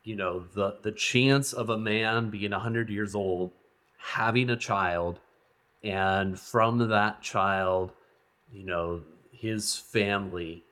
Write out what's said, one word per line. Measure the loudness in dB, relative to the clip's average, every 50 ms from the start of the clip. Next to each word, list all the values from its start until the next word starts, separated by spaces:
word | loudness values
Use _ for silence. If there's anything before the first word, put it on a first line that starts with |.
| _
you | -8 -6
know, | -2 -2 -2 -2 -4 -8 -6 -2
the, | 0 0 0 0 -4
the | -6 -6
chance | -4 -2 -4 2 4 4 6 6 6 4 2 0 -4
of | -4 -2 -2
a | -2
man | -2 0 0 2 2 2 2 2 2 0 0
being | -4 -4 -4 -2 -2
a | -2
hundred | -2 0 0 0 -2 -2
years | -2 -4 -4 -2 -2
old, | -2 0 0 0 0 -2 -4 -6 _ _ _ _ _ _ _ _ _
having | -12 -8 -4 0 0 2 4 4 2 2
a | 0
child, | -2 -2 -2 0 0 0 0 0 0 -2 -2 -4 -8 _ _ _ _ _ _ _ _ _ _ _ _ -6
and | -4 -2 2 2 2 2 2 0 -2 -4 -6
from | -10 0 2 4 4 4 4 2 2 4
that | 4 2 2 2 -2 -4
child, | -10 -4 0 2 2 2 2 2 2 2 2 2 0 -2 -8 _ _ _ _ _ _ _ _ _ _ _
you | -18 -14 -8
know, | -4 -2 -2 -2 -2 -4 -6 -8 -14 -20 -20 _ _
his | -16 -8 -6 -4 -4 -4 -4 -4 -6
family | -6 -8 -2 0 0 2 2 0 -2 -2 -4 -6 -6 -6 -8 -10 -14 _ _